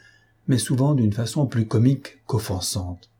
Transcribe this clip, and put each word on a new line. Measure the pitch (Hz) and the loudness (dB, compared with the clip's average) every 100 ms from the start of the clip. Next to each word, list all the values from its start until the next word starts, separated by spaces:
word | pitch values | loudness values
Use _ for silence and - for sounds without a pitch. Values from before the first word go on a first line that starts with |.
| - _ _ _ - | -18 _ _ _ 0
mais | 123 | 0
souvent | - 127 139 | 0 0 2
d'une | 143 110 | 2 2
façon | 104 117 151 127 | 0 -4 -2 0
plus | 117 110 | 0 0
comique | 110 123 135 - - - | 2 4 2 -4 -16 -6
qu'offensante. | 104 - 92 - 101 90 90 - | -4 -4 -6 -6 -6 -6 -10 -16